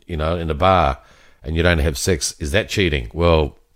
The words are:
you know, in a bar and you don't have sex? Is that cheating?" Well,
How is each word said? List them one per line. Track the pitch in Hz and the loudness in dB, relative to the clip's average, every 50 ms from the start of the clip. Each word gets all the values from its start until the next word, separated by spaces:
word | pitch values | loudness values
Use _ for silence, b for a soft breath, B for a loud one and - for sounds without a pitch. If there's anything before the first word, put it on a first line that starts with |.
| _ | _
you | - 87 78 | -10 -6 -4
know, | 76 80 87 | -2 -2 -2
in | 90 85 80 | -4 -4 -4
a | 78 | -4
bar | 71 87 95 95 90 78 69 65 - b b b b b b b b b | 0 2 4 4 4 2 2 0 -4 b b b b b b b b b
and | 73 80 | -6 -2
you | 82 82 | 0 2
don't | 87 85 78 | 2 2 2
have | 71 85 71 | 0 0 -2
sex? | - - - 90 78 - - - - | -2 -2 -2 -2 -2 -2 -8 -8 -6
Is | 80 71 76 | -8 -2 -2
that | 104 107 - | -2 -2 -2
cheating?" | - 107 95 85 76 69 58 57 - | -2 0 0 0 0 -2 -6 -6 -4
Well, | 78 85 85 82 78 76 69 - _ _ _ _ | 0 2 4 4 4 2 0 -4 _ _ _ _